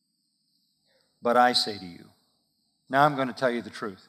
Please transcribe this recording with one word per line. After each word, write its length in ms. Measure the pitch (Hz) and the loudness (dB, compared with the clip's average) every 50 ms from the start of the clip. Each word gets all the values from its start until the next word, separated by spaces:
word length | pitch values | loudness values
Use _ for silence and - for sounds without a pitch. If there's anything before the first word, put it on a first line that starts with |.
| _ _ _ _ _ _ _ _ _ _ _ _ _ _ _ _ _ _ _ _ _ _ _ _ | _ _ _ _ _ _ _ _ _ _ _ _ _ _ _ _ _ _ _ _ _ _ _ _
"But 160 | - 120 117 | -2 2 4
I 180 | 123 123 123 120 | 6 4 4 4
say 220 | - - 117 107 | 0 -2 -2 -6
to 80 | 92 95 | -10 -12
you," 260 | 90 85 - - - _ _ _ _ _ _ _ _ _ _ _ _ _ _ _ - | -14 -16 -18 -20 -20 _ _ _ _ _ _ _ _ _ _ _ _ _ _ _ -2
now 160 | 131 135 143 | 2 4 4
I'm 120 | 151 147 | 4 2
going 120 | 139 135 127 | 0 -4 -4
to 60 | 113 | -4
tell 160 | - 135 123 | -2 -2 -2
you 120 | 120 120 101 | -2 -2 -6
the 80 | 104 | -10
truth. 360 | - - 127 107 95 - - | -12 -10 -10 -10 -12 -14 -20